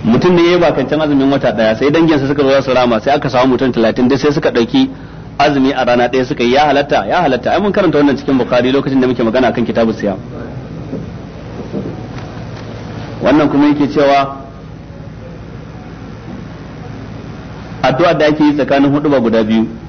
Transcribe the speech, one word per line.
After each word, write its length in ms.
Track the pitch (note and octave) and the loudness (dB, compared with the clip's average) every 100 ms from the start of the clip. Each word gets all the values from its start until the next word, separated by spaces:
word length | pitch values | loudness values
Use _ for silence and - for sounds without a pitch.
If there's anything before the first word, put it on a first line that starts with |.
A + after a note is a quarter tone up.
Mutum 300 | - B2 F3+ F3+ | 2 2 4 4
ne 80 | |
ya 80 | E3+ | 4
yi 60 | F3 | 4
bakancan 420 | E3 D3 B2+ D3 | 2 2 0 0
azumin 300 | D3+ C#3+ C3+ | 2 2 2
wata 200 | C#3 C3 | 2 0
ɗaya, 240 | G#2+ A2 A2 | 2 0 2
sai 160 | C3+ | 2
danginsa 360 | D#3+ E3 D3+ C3+ | 4 4 2 0
suka 160 | D3 | 0
zo 180 | C3+ C3+ | 2 2
su 120 | C3 | 2
rama, 260 | B2+ B2 A2 | 2 2 0
sai 160 | A#2+ C#3+ | 0 0
aka 140 | C#3+ | 0
samu 240 | B2 B2+ B2 | 2 2 2
mutum 160 | C3 | 2
talatin, 360 | B2 A2 G#2+ B2 | 2 0 2 2
duk 100 | C#3 | 2
sai 120 | D3 | 2
suka 180 | C#3+ D3 | 2 0
ɗauki 380 | A#2+ A#2 C3+ C3 - - - - - | 0 2 2 0 -4 -16 -16 -16 0
azumi 340 | D3 C#3 C3 | 2 4 2
a 120 | C3 A#2+ | 2 2
rana 220 | A#2+ A#2+ | 2 2
ɗaya 160 | C3 B2+ | 0 -2
suka 180 | C#3 | 0
yi, 100 | A#2+ | 2
ya 120 | C3 D3+ | 4 4
halatta? 380 | C3+ C#3+ C3+ G2+ | 2 2 0 0
Ya 140 | D#3 | 0
halatta. 280 | D#3+ B2 A#2 | 2 0 0
Ai 80 | C3+ | 0
mun 100 | G#3 | 0
karanta 260 | G3+ F#3 D3 | 2 2 4
wannan 200 | C#3+ C3+ | 2 2
cikin 200 | - C3+ | 0 0
Bukhari 340 | A#2+ B2 B2 | 2 2 2
lokacin 280 | C3+ C#3 C3+ | 2 2 2
da 80 | B2+ | 2
muke 160 | B2 | 2
magana 240 | A#2 A2 B2+ | 0 2 0
akan 160 | G#2+ A2+ | 0 -2
kitabus 300 | A2 A2+ G#2+ | 0 0 0
siyam. 220 | G2+ F#2+ - - E2+ D#2+ - D#2+ - - - - - - - - - - - - - - - - - - - - - - - - | -2 -4 -8 -12 -12 -12 -12 -12 -10 -10 -10 -12 -14 -16 -14 -12 -10 -8 -8 -10 -12 -12 -12 -12 -12 -12 -14 -14 -12 -12 -12 -4
Wannan 240 | A#2 D3 D3 | 0 2 2
kuma 180 | C#3+ D3 | 4 2
yake 160 | C#3+ C#3 | 2 0
cewa 560 | D#3 C#3 C#3 C#3 - - - - - - - - - - - - - - - - - - - - - - - - - - - - - - - - - - - | 2 4 2 0 -6 -14 -18 -18 -18 -18 -16 -16 -16 -16 -16 -16 -16 -16 -16 -16 -16 -16 -16 -14 -14 -14 -14 -16 -14 -14 -14 -14 -14 -14 -14 -14 -16 -14 -2
addu'a 320 | C3+ C3 F3 | 0 2 2
da 120 | E3 D3+ | 4 2
ake 160 | D3+ | 4
yi 100 | D3 D3 | 4 2
tsakanin 360 | B2+ C#3 C#3 | 2 4 4
huɗuba 300 | C#3 D3 C#3 | 2 2 2
guda 200 | A#2 A2+ | 2 2
biyu 240 | G#2+ A2+ A2 - | 2 2 0 -4